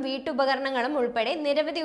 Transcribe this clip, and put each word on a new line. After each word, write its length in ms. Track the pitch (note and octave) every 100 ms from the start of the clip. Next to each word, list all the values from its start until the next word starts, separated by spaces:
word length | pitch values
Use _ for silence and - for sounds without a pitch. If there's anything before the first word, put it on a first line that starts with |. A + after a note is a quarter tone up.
വീട്ടുപകരണങ്ങളും 880 | C4 C4 C4 C4+ C4+ C4 C4+ C4 A#3+ D4
ഉൾപ്പെടെ 340 | A#3+ A#3+ A3+ E4 D4
നിരവധി 340 | C#4+ D4+ E4